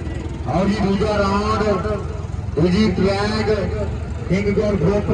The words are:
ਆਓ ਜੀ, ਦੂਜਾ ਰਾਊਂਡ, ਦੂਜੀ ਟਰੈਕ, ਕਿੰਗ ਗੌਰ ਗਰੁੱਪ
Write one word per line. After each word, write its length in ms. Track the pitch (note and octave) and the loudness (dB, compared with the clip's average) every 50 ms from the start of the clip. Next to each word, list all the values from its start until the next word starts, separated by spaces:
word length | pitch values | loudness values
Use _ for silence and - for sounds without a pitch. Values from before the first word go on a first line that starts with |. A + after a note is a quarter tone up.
| - - - - - - - - - - | -6 -6 -6 -6 -8 -8 -8 -8 -4 -2
ਆਓ 160 | - F3+ G3 | 0 2 2
ਜੀ, 100 | G3+ G3+ G3+ | 2 2 2
ਦੂਜਾ 360 | G3+ G3 G3 G3+ G#3 G#3 G#3 G#3 | 2 2 2 2 2 2 2 2
ਰਾਊਂਡ, 440 | G3 G3 G3 G3+ G#3 G#3+ A3 G#3 G#3+ G#3 G3 F3+ - G#3+ G#3 G3 - - - - - - - - - - - | 2 2 0 0 0 0 0 0 0 0 0 0 -2 -2 -4 -4 -4 -6 -8 -8 -8 -8 -8 -6 -6 -4 0
ਦੂਜੀ 340 | C#3 E3 F3+ F3+ G#3+ A3 A3 - | 2 2 4 4 4 2 2 2
ਟਰੈਕ, 540 | F3+ F3+ G3 G3 G3 G#3 G#3 A3 A3 G#3 G3 F3+ F#3+ F3+ F3 - G#3 G3+ - - - - - - - - - | 2 2 2 2 0 0 0 -2 0 0 0 0 0 0 -2 -2 -2 -4 -4 -4 -6 -6 -6 -8 -6 -2 0
ਕਿੰਗ 200 | E3+ G3 G3+ G3+ G3 | 0 0 2 2 2
ਗੌਰ 180 | A3 G#3+ G#3 G3+ | 2 2 2 2
ਗਰੁੱਪ 340 | F3 D#3 G3 G3+ G#3 G3+ - | 2 2 2 2 2 2 0